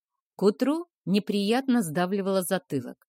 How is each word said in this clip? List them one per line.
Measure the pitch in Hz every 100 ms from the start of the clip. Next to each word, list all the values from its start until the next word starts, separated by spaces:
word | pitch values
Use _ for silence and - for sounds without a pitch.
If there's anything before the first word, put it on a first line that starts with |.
| _ _ _ -
К |
утру | 190 202 262 320 349 _ -
неприятно | 202 - 202 202 233 262 240
сдавливало | 170 151 180 196 190 190
затылок, | 175 185 - 143 120 127